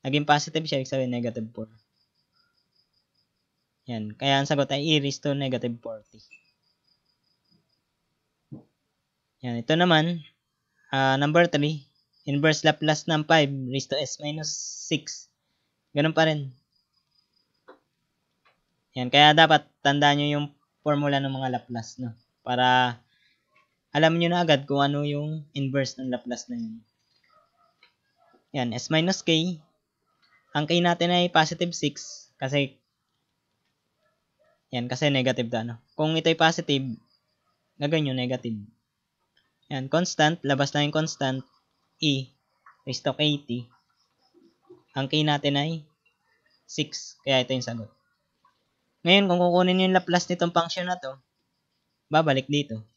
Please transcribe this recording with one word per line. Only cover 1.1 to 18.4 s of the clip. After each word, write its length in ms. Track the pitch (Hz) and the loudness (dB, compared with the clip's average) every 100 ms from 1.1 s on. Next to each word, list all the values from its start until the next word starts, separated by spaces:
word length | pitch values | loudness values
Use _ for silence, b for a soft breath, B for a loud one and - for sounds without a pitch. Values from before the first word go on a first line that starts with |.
negative 340 | 120 120 117 110 | -4 -6 -8 -12
four. 160 | 117 110 _ _ _ _ _ _ _ _ _ _ _ _ _ _ _ _ _ _ _ _ _ - | -12 -16 _ _ _ _ _ _ _ _ _ _ _ _ _ _ _ _ _ _ _ _ _ -10
Yan. 240 | 113 107 | -8 -8
Kaya 240 | 104 139 139 | -4 0 2
ang 80 | 139 | 2
sagot 240 | 143 135 | 0 0
ay 100 | 139 | -2
e 220 | 156 151 | 0 0
raised 180 | 139 - | 0 -4
to 160 | 147 139 | -4 -2
negative 380 | 135 123 120 117 | -2 -2 -4 -8
forty. 400 | 117 110 _ 110 - - _ _ _ _ _ _ _ _ _ _ _ _ _ _ _ _ _ _ _ _ _ - _ _ _ _ _ _ _ _ | -12 -14 _ -20 -20 -20 _ _ _ _ _ _ _ _ _ _ _ _ _ _ _ _ _ _ _ _ _ -20 _ _ _ _ _ _ _ _
Yan. 140 | 123 117 | -8 -8
Ito 160 | 117 | 0
naman, 480 | 160 180 160 165 170 147 _ _ _ _ _ _ | 2 4 4 2 -4 -10 _ _ _ _ _ _
ah, 300 | 135 135 135 | 0 2 2
number 260 | 143 165 170 | 2 4 4
three, 320 | 147 147 156 - _ _ _ | 2 -2 -4 -12 _ _ _
inverse 400 | - 143 156 151 | -4 0 2 2
Laplace 400 | 156 147 156 151 - | 2 2 0 -2 0
ng 160 | 156 151 | -2 2
five 240 | 165 139 139 127 | 2 2 -2 -6
raised 240 | 135 - | -6 -4
to 80 | 139 | -6
s 240 | 147 - | -6 -8
minus 320 | 147 156 151 - - - - | -10 -8 -8 -10 -12 -14 -6
six. 400 | 156 156 - - _ _ _ _ _ _ | -6 -6 -18 -20 _ _ _ _ _ _
Ganun 240 | 143 156 | -2 0
pa 160 | 165 160 | 2 2
rin. 240 | 151 135 127 _ _ _ _ _ _ _ _ _ _ - - _ _ _ _ _ _ | 0 -6 -14 _ _ _ _ _ _ _ _ _ _ -20 -20 _ _ _ _ _ _